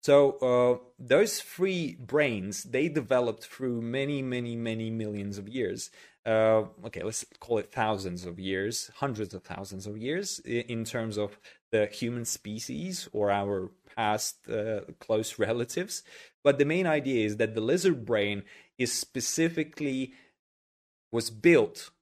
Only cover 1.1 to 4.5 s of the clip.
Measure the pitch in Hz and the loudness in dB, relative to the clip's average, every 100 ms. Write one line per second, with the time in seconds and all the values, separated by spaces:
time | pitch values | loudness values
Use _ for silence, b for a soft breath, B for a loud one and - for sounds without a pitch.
1.1 | 135 214 - - - 190 180 156 - 123 | 4 4 0 -10 -2 0 0 -4 -6 -2
2.1 | 139 147 110 95 101 - 127 160 156 110 | 2 2 0 -4 -8 -4 -2 0 -2 2
3.1 | 127 123 104 - - 131 117 113 127 139 | 2 2 -2 -10 -6 -4 -4 -4 -4 -2
4.1 | 143 131 123 120 | -2 -2 -4 -4